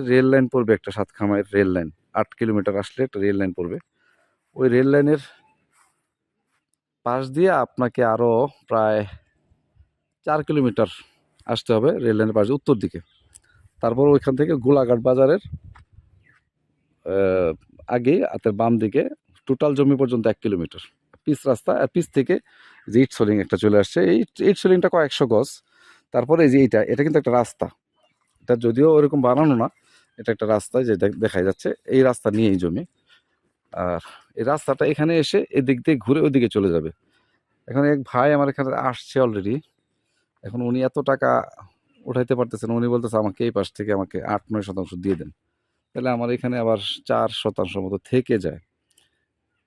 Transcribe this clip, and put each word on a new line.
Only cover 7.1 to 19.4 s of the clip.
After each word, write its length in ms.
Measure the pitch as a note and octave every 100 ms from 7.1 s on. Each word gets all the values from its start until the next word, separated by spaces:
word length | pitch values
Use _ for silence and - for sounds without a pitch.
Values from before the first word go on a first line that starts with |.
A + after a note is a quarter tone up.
| B2+ C3
দিয়ে 200 | C#3 F#3
আপনাকে 500 | D#3 A#2+ - B2 -
আরও 280 | A#2 A2+ A#2+ A2+ C#3 - _
প্রায় 340 | A2+ G#2+ G#2+ G#2 - _ _ _ _ _ _ _ _ _ _ -
চার 140 | D3+
কিলোমিটার 440 | C#3+ D3+ B2+ G#2+ G#2 - - _ _ _ -
আসতে 240 | A2+ -
হবে 180 | A2 C3 F3
রেল 180 | A#2+ G#2+
লাইনের 160 | A2 G#2+
পাশ 80 | G#2
দিয়ে 120 | C#3+
উত্তর 160 | - A#2+
দিকে। 160 | F#2+ E2+ - _ _ _ _ _ _ _
তারপর 220 | A#2 A#2 C#3+
ওইখান 260 | C#3 C#3+ C3
থেকে 160 | D#3
গোলাঘাট 460 | D3+ A#2+ C#3+ A#2+ A#2+
বাজারের, 420 | B2+ B2+ C3+ F#3 - - - - - _ _ _ _ _ _ _ _ _ _ _ E2
আহ, 460 | G2 G2 F#2 F2 D#2 _ - -
আগে 260 | B2 A#2+ F#3 -
হাতের 200 | - A2+
বাম 220 | G#2 A#2 A#2
দিকে 240 | A2 C3 C4+ D4+ _ _